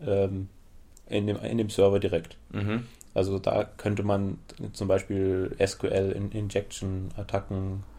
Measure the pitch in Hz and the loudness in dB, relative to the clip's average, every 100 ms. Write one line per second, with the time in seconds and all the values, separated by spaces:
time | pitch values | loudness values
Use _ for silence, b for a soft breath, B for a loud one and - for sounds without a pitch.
0 | 147 98 98 98 95 - - - - - | 0 2 2 0 -8 -12 -20 -20 -20 -20
1 | - 107 104 101 - 117 107 - 98 98 | -4 -2 0 0 -2 0 0 6 6 6
2 | 101 85 82 - - 104 101 110 120 B | 4 0 -2 -12 -10 -4 -2 -2 -4 B
3 | - - 95 98 - 104 104 - 107 101 | -4 0 0 0 0 0 0 -2 -2 0
4 | 101 101 98 - - - 104 - 98 95 | 2 2 0 -4 -12 -12 -10 -4 2 2
5 | - 98 95 95 92 - 95 - 95 95 | 2 0 2 2 0 0 0 0 0 2
6 | 98 95 101 110 104 98 101 - 98 95 | 2 0 -2 -4 -2 -2 -4 -4 -4 -4
7 | 95 - 101 98 - 98 95 95 98 | -6 -8 -4 -4 -2 -4 -4 -6 -10